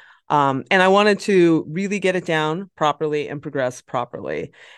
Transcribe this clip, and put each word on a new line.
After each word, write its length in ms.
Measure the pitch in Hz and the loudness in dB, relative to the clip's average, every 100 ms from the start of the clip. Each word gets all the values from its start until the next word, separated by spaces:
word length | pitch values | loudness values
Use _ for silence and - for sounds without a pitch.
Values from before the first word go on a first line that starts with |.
| - _ - | -20 _ -2
Um, 360 | 151 139 131 - | 2 2 0 0
and 100 | 190 | 2
I 60 | 185 | 4
wanted 320 | 196 208 202 | 4 4 2
to 440 | - 190 170 160 - | 2 4 4 2 -2
really 320 | 156 196 202 | -6 -4 -2
get 160 | 185 185 | -2 -2
it 100 | 165 | -2
down 420 | 160 156 165 196 | -2 -2 -4 -8
properly 540 | - 151 143 156 151 143 | -2 -2 -2 -4 -4 -6
and 120 | 143 | -8
progress 400 | 147 139 127 131 | -8 -4 -4 -6
properly. 680 | - 127 123 - 71 76 - _ - | -8 -8 -6 -10 -8 -8 -8 _ -20